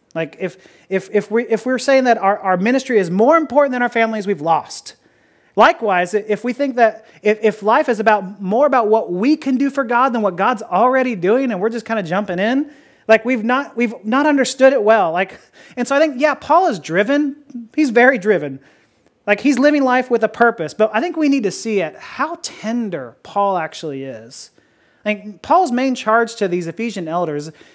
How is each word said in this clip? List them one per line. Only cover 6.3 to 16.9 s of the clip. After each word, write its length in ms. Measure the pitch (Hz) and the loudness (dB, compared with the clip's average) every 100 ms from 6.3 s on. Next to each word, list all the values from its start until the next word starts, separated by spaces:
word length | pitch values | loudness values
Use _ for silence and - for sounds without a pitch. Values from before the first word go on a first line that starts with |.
| 202 | -4
we 100 | 247 | -4
think 220 | 247 277 240 | -2 -2 2
that, 300 | 226 - _ - | 2 0 _ -4
if, 180 | 208 214 | -2 2
if 200 | 220 202 | 0 0
life 280 | 202 254 277 | 2 2 2
is 100 | 220 | 0
about, 400 | 220 214 190 202 | 2 2 -2 -8
more 240 | 185 226 | -2 2
about 240 | 294 247 214 | 2 2 2
what 240 | 220 175 | 0 0
we 240 | 180 254 311 | -2 0 0
can 220 | 277 254 | 0 0
do 100 | 277 | 0
for 160 | 277 | -2
God 300 | 233 240 262 | -2 0 2
than 80 | 233 | 0
what 140 | 208 175 | -2 0
God's 260 | 214 220 | 0 -2
already 520 | 214 185 247 262 254 | -2 2 2 2 -2
doing, 380 | 196 180 247 262 | -2 0 2 0
and 80 | 185 | -2
we're 80 | 220 | -4
just 160 | 233 | -4
kinda 180 | 220 220 | -6 -6
jumping 360 | 165 185 196 175 | -2 -4 -4 -2
in, 340 | 214 262 294 - _ _ - | 0 -2 -4 -10 _ _ 2
like, 160 | 220 | 2
we've 180 | 233 247 | 4 -2
not, 340 | 226 254 285 233 | 0 -2 -2 -4
we've 280 | 233 233 | -4 -4
not 220 | 208 262 302 | -2 0 2
understood 460 | 285 247 - 262 | 2 0 4 4
it 80 | 269 | 4
well. 300 | 208 220 170 | 4 4 2
Like, 300 | 170 190 - _ _ - - | -2 -4 -8 _ _ -16 -8
and 120 | 240 | -2
so 80 | 277 | 2
I 20 | |
think, 220 | 311 247 | 0 0
yeah, 140 | 302 | -2
Paul 340 | 269 - 330 370 | -2 2 2 4
is 100 | 190 | -2
driven. 920 | 147 | -2